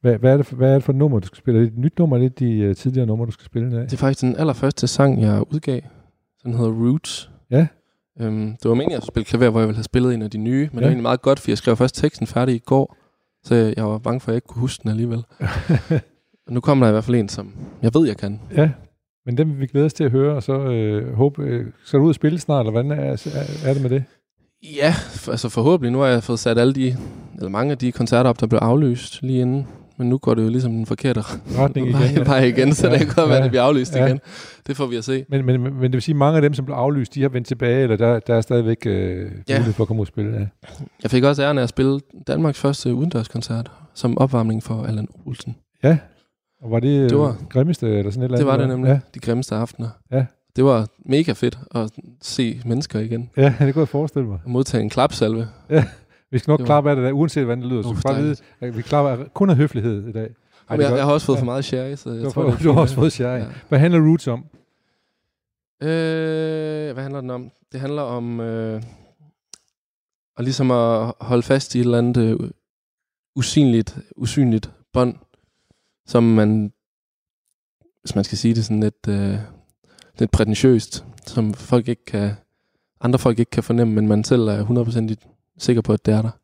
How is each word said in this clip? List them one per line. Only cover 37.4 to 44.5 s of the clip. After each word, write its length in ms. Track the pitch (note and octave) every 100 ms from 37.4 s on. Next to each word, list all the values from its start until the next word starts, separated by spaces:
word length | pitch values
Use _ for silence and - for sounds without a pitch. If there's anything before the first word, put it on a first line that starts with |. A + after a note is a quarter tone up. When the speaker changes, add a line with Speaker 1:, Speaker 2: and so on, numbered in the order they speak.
| A#2+
Speaker 1:
tilbage, 340 | B2 B2 B2+
eller 140 | C3 G#2+
der, 220 | A#2 A#2+
der 140 | -
er 60 | A#2
stadigvæk, 460 | A2 A#2+ A2+ A2+ A2
øh, 440 | F#2+ F#2 F#2 F#2+ F#2+ F#2
Speaker 2:
Ja. 60 |
Speaker 1:
mulighed 180 | C3+ A#2
for 120 | G#2
at 40 | G#2+
komme 120 | A2
ud 40 |
og 40 | G2+
spille, 300 | - G#2 A2
ja. 80 | G2+ _ - - C#3 _
Speaker 2:
Jeg 80 | -
fik 140 | B2+
også 180 | C#3 C#3+
æren 160 | C#3+ D3
af 40 |
at 60 | B2
spille 320 | - C3+ C#3 - - -
Danmarks 320 | D3+ D#3+ C#3
første 340 | C#3+ C#3+ C3
udendørskoncert 760 | B2 D#3+ C#3+ A2 A#2 A#2 A#2 A#2 - D#3
som 240 | - B2 A#2
opvarmning 440 | C3 C3 A2+